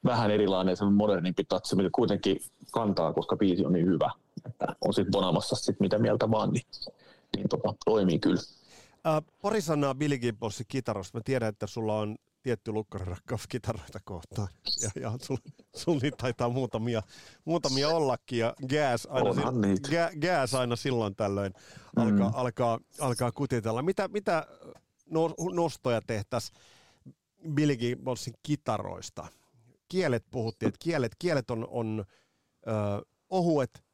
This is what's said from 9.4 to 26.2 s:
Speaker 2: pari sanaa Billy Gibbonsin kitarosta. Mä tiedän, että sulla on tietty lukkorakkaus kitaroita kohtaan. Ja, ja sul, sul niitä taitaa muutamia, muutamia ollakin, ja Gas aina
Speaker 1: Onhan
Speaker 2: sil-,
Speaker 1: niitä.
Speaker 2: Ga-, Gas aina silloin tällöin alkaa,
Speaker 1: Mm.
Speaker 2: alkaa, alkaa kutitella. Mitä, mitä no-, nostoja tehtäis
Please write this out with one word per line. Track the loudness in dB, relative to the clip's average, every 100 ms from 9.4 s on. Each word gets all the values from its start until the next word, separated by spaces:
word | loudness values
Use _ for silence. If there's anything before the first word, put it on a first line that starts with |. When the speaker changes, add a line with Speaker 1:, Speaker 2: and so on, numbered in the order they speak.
Speaker 2:
pari | -2 -2
sanaa | 0 0 2 0
Billy | 0 0
Gibbonsin | -2 -2 -6 -6 -6
kitarosta. | -4 -4 -6 -6 -8
Mä | -2
tiedän, | 0 0
että | -4 -8
sulla | -4 -2 -2
on | -2 -6 _ _ -4
tietty | -4 -2
lukkorakkaus | -6 -6 -8 -8 -10 -6 -8 -6
kitaroita | -8 -4 -6 -8 -16 -12
kohtaan. | -12 -10 -8 -8 -8 -6 -4
Ja, | -4 -6
ja | -8 -8
sul, | -6 -6 -6 -20 -20 -8
sul | 0 2
niitä | 0 -2
taitaa | -4 -2 -2
muutamia, | 0 -2 -2 -2 -2 -4 -16 -20 -16 -2
muutamia | 0 0 0 2
ollakin, | 2 2 0 -2 0
ja | 0 -2 -2
Gas | 0 2 0 -2
aina | 0 2
Speaker 1:
Onhan | 2 0 2
Speaker 2:
sil-, | 2
Speaker 1:
niitä. | 2 0
Speaker 2:
Ga-, | 0 0 0
Gas | 0 2 2
aina | 0 0 -2
silloin | 0 0 0 0
tällöin | 0 0 -2 -6 -20 -20 -6 0
alkaa, | 2 4 4
Speaker 1:
Mm. | 2
Speaker 2:
alkaa, | -2 0 0 0 _ -6
alkaa | -2 0 -2
kutitella. | -2 -2 0 0 -2
Mitä, | 0 -2 -2
mitä | -2 0 -2 -2 -14 -20 -20 _ _ _
no-, | 0 0 0 -4
nostoja | 0 0 0 0 0 0
tehtäis | -6